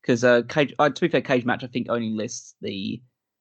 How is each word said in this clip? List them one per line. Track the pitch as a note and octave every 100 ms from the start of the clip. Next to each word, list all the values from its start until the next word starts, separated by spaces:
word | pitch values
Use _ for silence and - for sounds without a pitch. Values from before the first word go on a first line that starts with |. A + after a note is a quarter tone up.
'cause, | - A#2+
uh, | B2 A#2+
Cage, | A#2+ D#3 C#3+ -
uh, | D3
to | C3+
be | E3+
fair, | C#3
Cage | B2 B2+
Match, | A#2+ A2
I | B2
think, | B2+ -
only | A#2+ A2+
lists | G#2+ A2+ - - _
the, | A2+ G2+ G#2 B2+ _ _ _ _